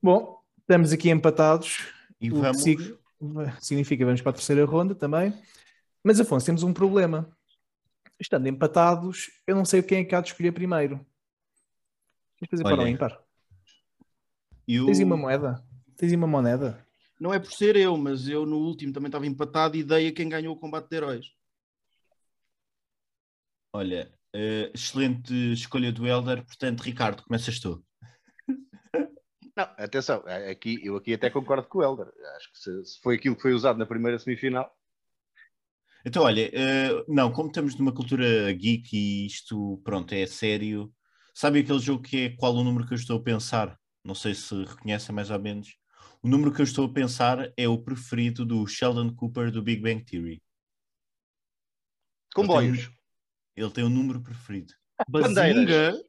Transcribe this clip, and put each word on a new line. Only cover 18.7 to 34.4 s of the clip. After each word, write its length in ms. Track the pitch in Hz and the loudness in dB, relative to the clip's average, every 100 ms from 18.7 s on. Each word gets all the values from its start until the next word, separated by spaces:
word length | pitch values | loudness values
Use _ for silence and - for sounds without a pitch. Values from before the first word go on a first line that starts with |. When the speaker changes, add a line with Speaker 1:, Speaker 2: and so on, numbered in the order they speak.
| 165 147 | -4 -8
Speaker 3:
também 160 | 135 143 | -6 -6
estava 180 | 147 143 | -6 -6
empatado 500 | 135 143 156 160 160 | -4 -2 0 0 0
e 60 | |
dei 260 | 143 160 160 | 2 2 2
a 40 | |
quem 160 | 160 160 | -2 -4
ganhou 260 | 160 160 | -4 -6
o 40 | 160 | -8
combate 300 | 160 156 156 | -8 -10 -8
de 80 | 160 | -6
heróis. 300 | 147 120 - _ _ _ _ _ _ _ _ _ _ _ _ _ _ _ _ _ _ _ _ _ _ _ _ | -6 -8 -10 _ _ _ _ _ _ _ _ _ _ _ _ _ _ _ _ _ _ _ _ _ _ _ _
Speaker 2:
Olha, 400 | 104 92 90 - _ _ | -8 -6 -6 -8 _ _
eh, 360 | 104 107 110 107 | -6 -4 -4 -6
excelente 600 | - - 135 135 123 123 123 120 | -8 -8 -2 -2 -2 -4 -2 -2
escolha 400 | 117 - 135 123 | -2 -4 -4 -2
do 140 | 117 120 | -2 -2
Helder, 380 | 123 123 127 | 0 0 -6
portanto, 360 | 123 - 131 117 | -8 -8 -6 -6
Ricardo, 420 | 127 120 113 101 | -8 -2 -2 -2
começas 340 | - 117 120 117 | -4 -4 -4 -6
tu. 220 | 95 80 _ _ - _ _ _ - 262 - 202 _ 480 294 - _ _ - - | -6 -8 _ _ -20 _ _ _ -10 -10 -10 -20 _ -4 -4 -8 _ _ -14 -6
Speaker 4:
Não, 80 | 190 - | -6 -6
atenção, 440 | 104 135 131 113 90 | -6 -4 -2 -4 -4
é, 240 | 90 98 | -10 -10
aqui, 280 | 95 113 113 | -10 -8 -8
eu 120 | 101 101 | -6 -8
aqui 180 | 98 | -4
até 160 | 113 123 | -2 -2
concordo 360 | 139 131 139 - | -4 -2 -4 -2
com 120 | 190 | -2
o 40 | |
Helder. 240 | 143 131 98 - 73 73 | 0 -2 -10 -16 -20 -18
Acho 160 | - | -20
que 60 | - | -18
se, 260 | - 92 | -12 -10
se 160 | 92 - | -12 -8
foi 160 | 127 117 | -2 0
aquilo 200 | 135 120 | 0 0
que 60 | |
foi 120 | 131 | 0
usado 240 | 123 131 113 | 2 2 0
na 80 | 110 | -4
primeira 320 | 113 117 117 | -2 -2 -2
semifinal. 520 | 127 120 | -6 -4